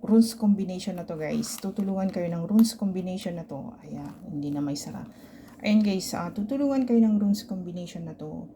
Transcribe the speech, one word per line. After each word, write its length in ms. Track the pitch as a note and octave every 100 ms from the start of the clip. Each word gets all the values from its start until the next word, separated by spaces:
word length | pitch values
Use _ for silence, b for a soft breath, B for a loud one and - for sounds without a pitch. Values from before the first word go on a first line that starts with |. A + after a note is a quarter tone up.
| -
runes 320 | A3+ A3+ -
combination 560 | G#3+ G3 F#3 F#3 F#3+
na 80 | F3+
to 160 | E3+ E3
guys. 400 | D3+ D#3 - -
Tutulungan 560 | G3 F#3+ G3 F#3+ F#3+
kayo 160 | F#3 F3
ng 160 | E3+ E3+
runes 320 | G#3 A3+ -
combination 560 | G3+ F#3 F3+ F#3 F#3+
na 80 | E3+
to. 320 | D#3+ C#3+ - -
Ayan, 320 | D3+ D3 C#3+ - -
hindi 240 | D3 C#3+
na 80 | C#3+
may 160 | D3 C#3+
sara. 240 | - - - B B B B B
Ayan 240 | - G#3+
guys, 320 | G#3 F#3+ -
ah, 160 | E3+ E3+
tutulungan 560 | - G#3 C#4 C#4+ C4+ B3
kayo 160 | A#3
ng 160 | A3+ G#3
runes 240 | G3+ G3+
combination 640 | - F#3 F3 F3 E3+ F3 E3
na 80 |
to 320 | D#3 D#3 E3 E3+